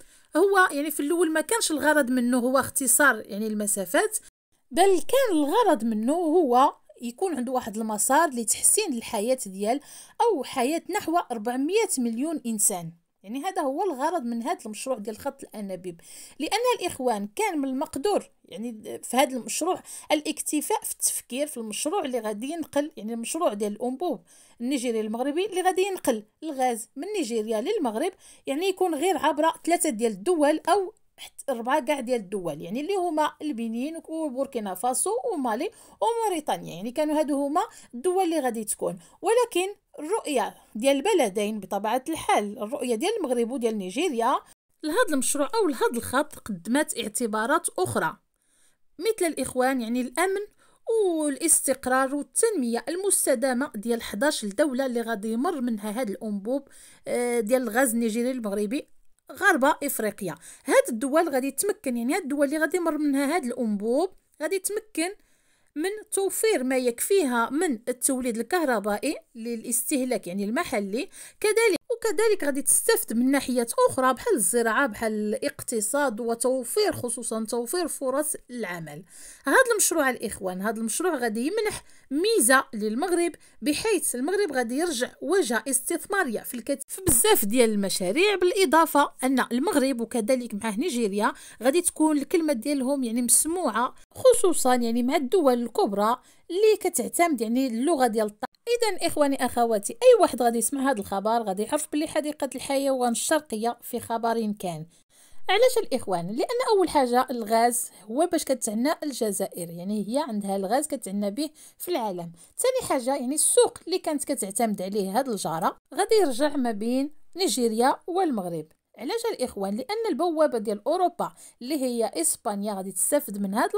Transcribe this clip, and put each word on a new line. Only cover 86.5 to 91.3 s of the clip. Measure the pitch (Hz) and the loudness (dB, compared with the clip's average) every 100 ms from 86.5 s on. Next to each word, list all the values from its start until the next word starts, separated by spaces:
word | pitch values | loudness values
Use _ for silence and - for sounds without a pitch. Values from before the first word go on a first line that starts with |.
الكثير، | 240 254 277 - | -10 -4 -6 -6
في | - | -2
بزاف | 370 - 427 415 | 2 4 4 4
ديال | 196 254 226 | 4 4 4
المشاريع، | 208 196 - 185 254 415 | 4 0 0 0 2 4
بالإضافة | 381 359 381 349 311 320 294 285 - | 6 6 4 4 6 6 4 2 0
أن | 262 254 - | 0 2 2
المغرب | 240 330 294 269 233 | 0 2 2 2 0
وكذلك | 226 240 214 262 240 | -2 -2 2 0 0
معه | 202 226 196 | -6 -4 -2
نيجيريا | 349 247 214 202 240 | -2 0 0 0 0